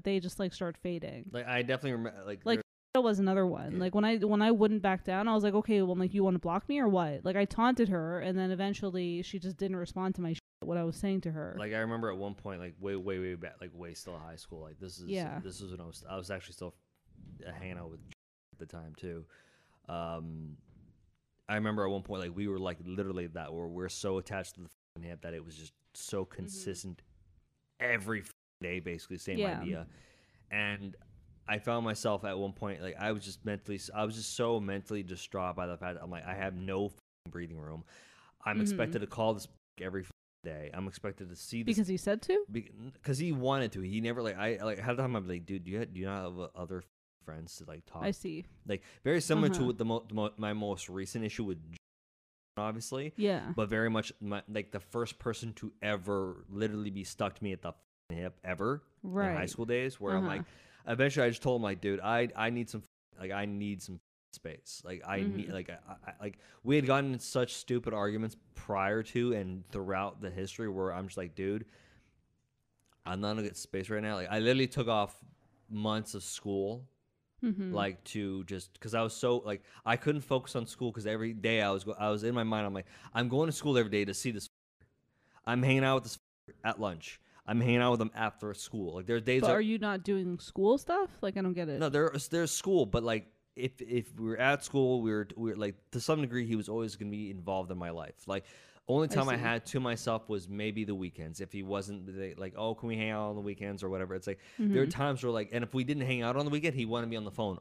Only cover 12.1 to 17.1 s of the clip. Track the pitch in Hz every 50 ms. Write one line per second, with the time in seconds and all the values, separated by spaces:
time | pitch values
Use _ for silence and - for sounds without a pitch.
12.1 | 92 95 98 101 98 - - 101 95 87 90 87 80 87 95 98 98 92 92 98
13.1 | 95 92 92 92 90 82 87 - - - 92 87 85 87 87 85 82 - - 92
14.1 | 87 78 78 82 82 82 - - 87 80 78 78 78 - 95 90 87 87 90 180
15.1 | 196 185 165 - - 175 180 95 90 - 101 90 92 87 85 82 - - - -
16.1 | 95 95 87 98 98 90 - - 90 - 92 87 - _ _ _ _ _ _ _